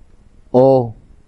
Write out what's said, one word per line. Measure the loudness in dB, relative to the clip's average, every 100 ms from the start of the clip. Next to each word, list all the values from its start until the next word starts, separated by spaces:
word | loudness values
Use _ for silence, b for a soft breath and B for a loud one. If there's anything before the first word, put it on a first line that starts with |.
| _ _ _ _ _
"Ồ." | 0 2 0 -4 -14 -20 _